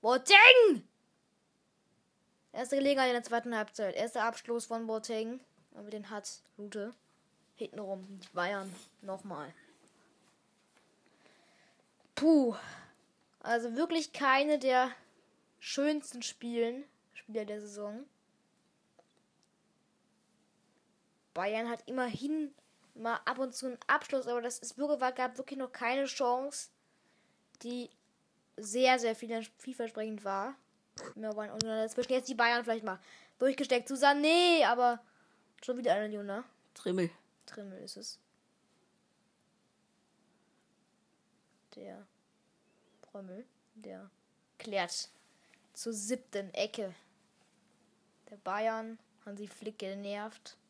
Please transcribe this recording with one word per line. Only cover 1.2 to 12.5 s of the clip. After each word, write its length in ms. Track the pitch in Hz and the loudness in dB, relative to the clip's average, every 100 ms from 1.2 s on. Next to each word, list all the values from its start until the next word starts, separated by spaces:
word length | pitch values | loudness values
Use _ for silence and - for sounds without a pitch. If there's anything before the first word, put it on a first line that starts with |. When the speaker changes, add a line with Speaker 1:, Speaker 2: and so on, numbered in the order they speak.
| _ _ _ _ _ _ _ _ _ _ _ _ _ | _ _ _ _ _ _ _ _ _ _ _ _ _
Speaker 1:
Erste 240 | - 254 277 | -10 -2 2
Gelegenheit 320 | 277 269 254 | 4 4 4
in 60 | 240 | 2
der 80 | |
zweiten 300 | 233 233 240 226 | 0 -2 -2 -4
Halbzeit. 400 | 214 - 202 - | -4 -4 -4 -2
Erster 280 | 226 240 | -4 0
Abschluss 420 | 220 226 - 233 - | -2 -2 -6 -6 -4
von 220 | 226 226 | -6 -4
Boateng. 540 | 220 220 220 226 254 - _ _ - | -6 -4 -6 -4 -8 -14 _ _ -20
Aber 140 | 208 | -14
den 200 | 214 196 | -12 -10
hat 320 | 208 202 - _ - | -12 -12 -16 _ -16
Lute. 360 | 208 214 208 240 _ _ _ _ _ _ | -12 -10 -10 -12 _ _ _ _ _ _
Hintenrum. 500 | 208 - 196 190 190 196 | -12 -10 -10 -10 -10 -18
Die 120 | 175 | -10
Bayern. 400 | 175 175 202 190 180 - _ | -4 -2 -2 -8 -14 -20 _
Nochmal. 520 | 202 190 196 156 143 - - _ _ _ _ _ _ _ _ _ _ _ _ _ _ _ _ _ _ _ _ _ _ _ _ - | -10 -10 -8 -10 -10 -16 -20 _ _ _ _ _ _ _ _ _ _ _ _ _ _ _ _ _ _ _ _ _ _ _ _ 2
Puh. 400 | 302 320 254 | 6 8 6